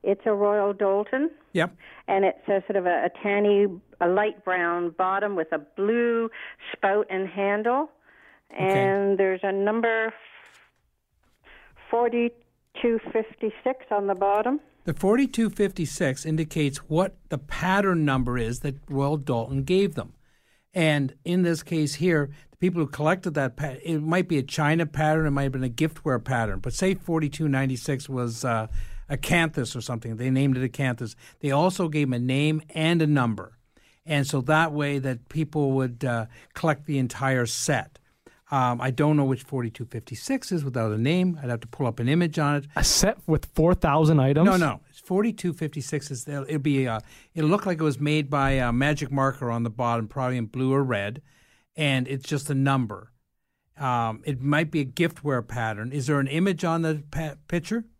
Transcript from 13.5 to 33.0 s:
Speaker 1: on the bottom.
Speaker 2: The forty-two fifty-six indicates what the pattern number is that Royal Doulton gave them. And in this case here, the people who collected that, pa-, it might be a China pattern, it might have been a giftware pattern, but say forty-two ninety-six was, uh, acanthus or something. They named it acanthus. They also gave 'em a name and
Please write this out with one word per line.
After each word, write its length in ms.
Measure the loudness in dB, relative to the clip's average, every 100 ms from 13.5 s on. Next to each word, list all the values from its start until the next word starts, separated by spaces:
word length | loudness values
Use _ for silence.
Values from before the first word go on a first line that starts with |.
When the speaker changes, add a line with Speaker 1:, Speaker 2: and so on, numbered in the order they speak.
| -4 -4 -4 -2
Speaker 1:
on 160 | -2 0
the 80 | 0
bottom. 440 | 2 2 2 -2 -6 _ -8
Speaker 2:
The 80 |
forty-two 560 | -2 2 2 2 0 -2
fifty-six 760 | 0 -2 0 -6 -2 -2 -2 -2
indicates 520 | -2 -2 0 -2 -2 -2
what 260 | 0 0 -4 -10
the 80 | -10
pattern 680 | -6 -4 0 2 4 2 2
number 320 | 2 0 0
is 240 | -2 -2
that 140 | -6 -8 -6
Royal 280 | -2 0 0
Doulton 460 | 0 -2 0 -4
gave 320 | 2 2 2 -2
them. 180 | -10 -14 _ _ _ _ _
And 400 | 0 2 4 0 -4
in 200 | -2 2
this 180 | 2 0
case 340 | -2 0 0 0
here, 360 | 2 2 0 -6 -20
the 60 | _
people 240 | 0 0
who 60 | -2
collected 480 | 0 0 0 -2 -2
that, 200 | -2 -4
pa-, 200 | -8 -8
it 180 | -4 -4
might 260 | 0 0 0
be 120 | -2
a 40 |
China 420 | -2 0 2 2 0
pattern, 400 | 0 2 2 2
it 40 |
might 120 | 0
have 80 | -2
been 120 | -2
a 60 | -4
giftware 540 | -2 -2 -2 -2 -2
pattern, 360 | -2 -2 -2 -4
but 140 | -6
say 200 | 0 0 0
forty-two 520 | -2 -2 -2 -2 0
ninety-six 640 | 2 0 -2 -4 -4 -4
was, 340 | -4 -4 -4
uh, 240 | -2 -2 -2 -4 -4 -8 -6
acanthus 680 | -6 0 2 2 0 -4 -6
or 60 |
something. 340 | -8 -8 -6 -4
They 160 | 0
named 260 | 2 2 2
it 140 | -2
acanthus. 440 | -2 -2 -2 -8 -12 -20 _
They 100 | 0
also 360 | 2 2 2 -2
gave 180 | 0 0
'em 60 |
a 60 | 0
name 420 | 0 2 2 0 -4
and 280 | 0 2 4